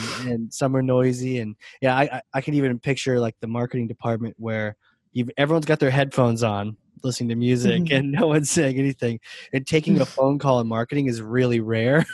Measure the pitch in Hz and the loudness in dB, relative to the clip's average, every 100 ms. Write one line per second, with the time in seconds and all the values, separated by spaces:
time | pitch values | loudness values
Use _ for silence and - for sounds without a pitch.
0 | 113 - 127 117 113 - 135 131 131 127 | -6 -6 -4 -4 -6 -2 0 0 2 2
1 | 127 123 127 127 107 104 - - 131 127 | 2 0 -2 -4 -6 -10 -18 -2 0 2
2 | 143 127 - 135 151 147 135 120 143 131 | 0 -4 -8 -6 -2 0 0 0 -2 -2
3 | 135 123 113 - 110 120 123 127 113 117 | 0 0 0 -4 -6 -4 -4 -4 -6 -6
4 | 117 110 113 107 113 110 107 - _ _ | -4 -4 -6 -8 -6 -4 -4 -8 _ _
5 | _ 123 120 - 143 160 151 151 139 139 | _ -6 -4 0 0 0 0 2 2 2
6 | 135 - 120 113 117 101 104 110 _ - | 0 2 2 2 -2 -2 -6 -10 _ -10
7 | 131 120 120 117 123 123 123 175 165 135 | -8 -4 -4 0 2 2 2 2 2 2
8 | 139 147 160 151 143 170 139 131 139 127 | 2 0 2 2 2 0 0 0 -2 -2
9 | 120 117 - - - 135 131 156 160 151 | -4 -4 -10 -20 -6 -6 0 0 2 2
10 | 131 - 135 143 139 123 117 113 117 143 | 2 2 2 2 2 2 0 -2 -2 -2
11 | 135 117 110 123 123 117 110 113 117 151 | -2 -2 -2 0 2 2 0 0 2 2
12 | - | 2